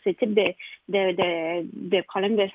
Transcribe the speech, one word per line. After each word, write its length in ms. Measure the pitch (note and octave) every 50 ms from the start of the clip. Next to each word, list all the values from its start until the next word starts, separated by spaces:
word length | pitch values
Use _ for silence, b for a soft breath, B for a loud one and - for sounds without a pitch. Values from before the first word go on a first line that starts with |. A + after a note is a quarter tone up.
| -
ce 60 | G3+
type 220 | F3 - B3 A3 G#3
de, 200 | G#3+ F#3+ F3+ F3+ B B B B B B
de, 240 | - F#3+ G3 F#3+ F#3
de, 560 | F3+ F#3+ F3+ F3 E3+ E3 D#3+ E3 E3+ F3 E3 - - - - F3+ G3
de 40 | F3+ -
problème 340 | - - G3 G3 G3+ A3+
de 100 | G#3 G3 G3+